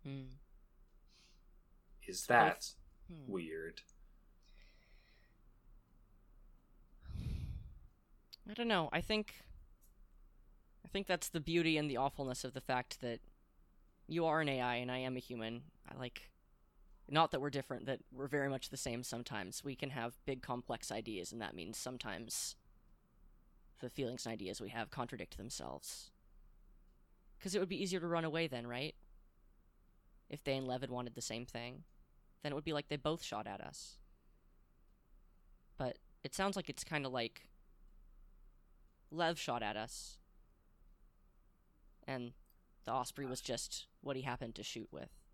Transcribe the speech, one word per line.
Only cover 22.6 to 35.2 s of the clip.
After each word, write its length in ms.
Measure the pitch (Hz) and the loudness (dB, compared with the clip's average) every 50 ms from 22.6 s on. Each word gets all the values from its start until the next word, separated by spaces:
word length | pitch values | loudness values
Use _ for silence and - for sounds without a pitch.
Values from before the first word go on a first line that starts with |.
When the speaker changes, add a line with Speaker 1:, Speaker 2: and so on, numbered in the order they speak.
| - - - - - - - - _ - - - - - - - - - - - - - - - | -16 -20 -20 -20 -20 -20 -20 -20 _ -20 -20 -20 -20 -20 -20 -20 -20 -20 -20 -20 -20 -20 -14 -8
Speaker 1:
the 80 | - 123 | -8 -6
feelings 360 | - - 135 113 123 123 - | 0 0 0 0 0 -2 -4
and 60 | 120 | -4
ideas 300 | 113 113 104 92 98 - | -4 -2 -4 -4 -4 -4
we 80 | 113 101 | -6 -6
have 220 | - 117 110 - | -2 -4 -4 -4
contradict 440 | - 139 123 120 - 110 87 - - | -2 -4 -2 -2 -2 -6 -6 -8 -8
themselves. 760 | - - 120 - - - - 65 71 - - - - - - - - - - - - - - - - - - - - - - - - - - - - - - - - | -10 -8 -6 -6 -6 -4 -6 -6 -6 -8 -8 -8 -8 -10 -14 -18 -20 -20 -20 -20 -20 -20 -20 -20 -20 -20 -20 -20 -20 -20 -20 -20 -20 -20 -20 -20 -20 -20 -20 -20 -8
'Cause 140 | - 196 175 | -6 0 2
it 40 | 208 | 2
would 100 | 180 175 | 2 2
be 120 | 196 - | 2 0
easier 180 | 190 185 180 185 | 0 2 2 0
to 80 | 160 175 | 2 4
run 160 | 170 170 165 | 4 4 4
away 220 | 160 147 165 165 156 | 4 4 2 2 2
then, 200 | 135 120 120 120 | 2 -2 -2 -2
right? 280 | 120 123 139 156 - - - - - - - - - - - - - - - - _ - - - - - - - - - - - | 0 0 0 -2 -4 -8 -18 -20 -20 -20 -20 -20 -20 -20 -20 -20 -20 -20 -20 -20 _ -20 -20 -20 -20 -20 -20 -20 -20 -20 -12 -10
If 140 | - 147 - | -10 -4 0
they 120 | 143 135 | 0 0
and 120 | 135 135 127 | 2 2 0
Lev 140 | 127 127 | 0 -2
had 80 | 127 127 | -2 -2
wanted 240 | 123 123 123 123 117 | -2 -2 -4 -4 -6
the 60 | - | -6
same 240 | - - 110 113 123 | -4 -4 -4 -4 -6
thing, 380 | 120 - 120 120 123 127 143 160 - - - - - - - - - - - | -6 -6 -6 -6 -6 -8 -10 -16 -18 -20 -20 -20 -20 -20 -20 -20 -20 -20 -6
then 100 | - 147 | -4 -2
it 40 | 143 | -2
would 80 | 147 151 | 0 0
be 100 | 165 156 | 0 0
like 140 | 147 147 - | 0 0 0
they 100 | 147 147 | -4 0
both 240 | 127 151 160 170 - | 2 2 0 2 -2
shot 240 | - - 104 107 104 | -4 -4 -4 -4 -4
at 140 | 98 - | -6 -6
us. 360 | - - - - - - - - - - - - _ - - - - - - - - _ - - - - - - - _ - - | -8 -10 -10 -12 -12 -14 -14 -18 -20 -20 -20 -20 _ -20 -20 -20 -20 -20 -20 -20 -20 _ -20 -20 -20 -20 -20 -20 -20 _ -20 -20